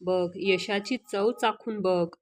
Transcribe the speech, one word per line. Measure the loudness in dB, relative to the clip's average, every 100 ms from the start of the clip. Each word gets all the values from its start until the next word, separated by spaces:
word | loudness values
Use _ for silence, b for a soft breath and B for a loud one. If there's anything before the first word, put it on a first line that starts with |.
बघ. | 0 0 0 -2
यशाची | 0 2 0 -4 -2 -6 -4
चव | 0 0
चाखून | 2 0 -2 -6 -2
बघ. | 0 2 0 -6